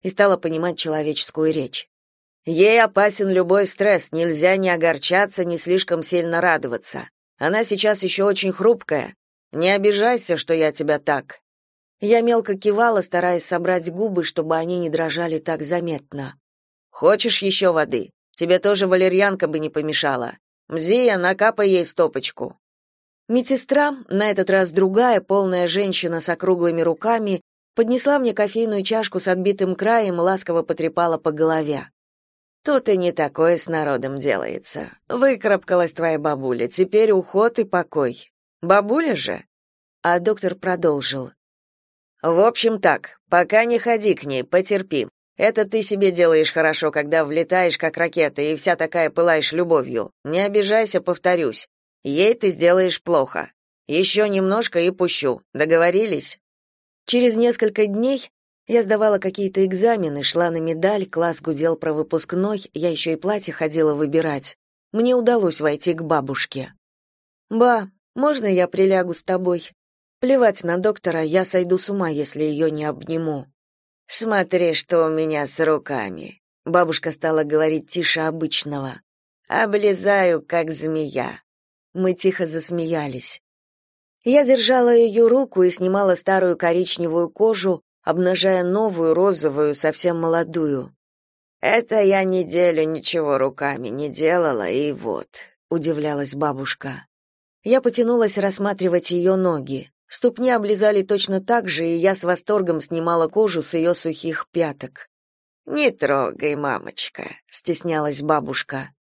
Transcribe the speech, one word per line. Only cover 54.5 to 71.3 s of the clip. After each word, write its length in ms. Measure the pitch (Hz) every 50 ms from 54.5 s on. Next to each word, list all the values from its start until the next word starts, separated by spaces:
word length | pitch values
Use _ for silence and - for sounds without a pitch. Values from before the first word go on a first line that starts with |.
| 196 226 233 - - 175
и 100 | 170 180
пущу. 520 | 180 180 185 175 - - 143 135 120 - _ _
Договорились?" 840 | _ 131 151 160 165 165 170 175 175 196 220 214 175 143 - - - _ _ _ _ _ _ _ _ _ _ _ _ _ _
Через 300 | - - 240 254 247 220
несколько 500 | 220 233 240 233 - 226 214 196 - 214
дней 440 | 208 196 208 233 262 277 254 - - _ _ _ _ _ _ _
я 160 | - 220 233
сдавала 360 | 226 190 220 208 220 214 208 196
какие-то 460 | 196 190 190 - 202 190 190 196 196
экзамены, 580 | 190 190 180 202 233 233 214 180 156 143 143
шла 280 | 139 - - 165 175 170
на 80 | 165 165
медаль, 480 | 160 165 160 160 170 190 214 202 185
класс 340 | 190 - 165 170 170 160 -
гудел 360 | - 165 156 143 156 165 165
про 160 | 156 - 165
выпускной, 720 | 151 151 156 151 - 160 - - 175 180 190 208 214 196 190 -
я 180 | _ 156 160 175
еще 220 | 160 147 - 165
и 40 | 160
платье 360 | 156 - 190 214 208 202 -
ходила 420 | - - 165 156 151 165 156 151 147
выбирать. 600 | 143 156 143 143 160 160 160 143 139 139 - - _ _ _ _ _ _ _
Мне 220 | - 214 233 247 254
удалось 460 | 247 226 233 240 233 196 170 151 -
войти 340 | 151 151 147 151 - 180 165
к 80 | 160
бабушке. 720 | 165 151 165 151 135 135 135 - - - - 139 131 - - _ _ _ _ _ _ _ _ _ _ _ _ _ _ _
"Ба, 400 | 214 226 240 247 240 220 196 190 _ _ _ _ _
можно 320 | 247 269 302 302 262 220
я 220 | 208 190 180 180 175
прилягу 460 | - 190 190 190 190 185 180 180 170
с 100 | - -
тобой? 480 | - 185 180 185 180 175 170 - - _ _ _ _ _ _ _ _ _ _
Плевать 420 | - 254 269 262 247 214 190 - -
на 140 | 170 170 180
доктора, 440 | 185 214 208 - - 185 165 165
я 220 | 160 156